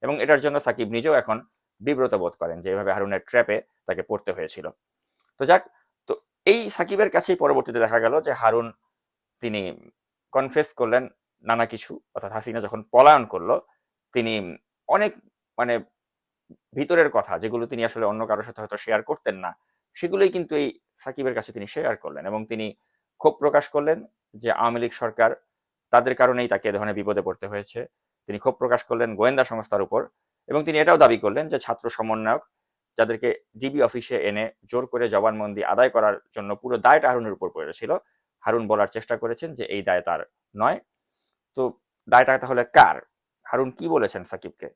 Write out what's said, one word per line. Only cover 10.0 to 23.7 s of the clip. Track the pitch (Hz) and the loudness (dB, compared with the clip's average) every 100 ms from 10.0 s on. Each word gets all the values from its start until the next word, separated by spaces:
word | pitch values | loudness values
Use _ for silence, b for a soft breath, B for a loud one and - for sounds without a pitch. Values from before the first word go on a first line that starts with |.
| _ _ _ | _ _ _
কনফেস | 131 135 156 151 | -2 0 0 -2
করলেন | - 120 120 131 _ _ _ | -2 2 2 0 _ _ _
নানা | - 113 113 | -4 -2 -2
কিছু, | 113 - - _ | -4 -12 -16 _
অর্থাৎ | - 98 | -14 -10
হাসিনা | 110 113 113 | -10 -8 -8
যখন | 104 110 107 | -8 -10 0
পলায়ন | 120 139 151 110 | 8 8 8 4
করলো, | 92 87 131 - _ _ _ _ | -6 -2 -2 -4 _ _ _ _
তিনি | 127 113 110 92 82 _ _ - | -4 -2 -4 -6 -12 _ _ -2
অনেক, | 175 208 - _ _ _ - | 0 0 -4 _ _ _ -6
মানে, | 123 117 - _ _ _ _ _ _ - _ | -2 -2 -4 _ _ _ _ _ _ -20 _
ভিতরের | 123 143 175 151 | -8 -2 2 2
কথা | 117 - 90 | 2 -2 -4
যেগুলো | 107 117 117 | -4 -4 -6
তিনি | 123 113 | -4 -4
আসলে | 117 110 | -2 -4
অন্য | 107 113 | -2 -2
কারোর | 104 | -4
সাথে | 110 117 | -4 -12
হয়তো | 107 104 | -12 -10
শেয়ার | - 107 | -2 -2
করতেন | 107 - - 95 | -2 -6 -6 -6
না, | 92 85 _ _ _ | -8 -12 _ _ _
সেগুলোই | - 175 196 196 | -10 -6 2 0
কিন্তু | 185 165 151 | 0 -4 -2
এই | 139 - _ _ | -2 -6 _ _
সাকিবের | - 131 131 | -14 -6 -4
কাছে | 117 - | -4 -8
তিনি | 110 101 | -12 -10
শেয়ার | - 143 107 | -6 -4 -4
করলেন | 78 71 87 | -8 -12 -8
এবং | 107 110 | -8 -6
তিনি | 110 107 101 _ _ _ _ | -8 -8 -10 _ _ _ _
ক্ষোভ | 156 | 0
প্রকাশ | 151 147 147 | 2 0 0
করলেন | - | 0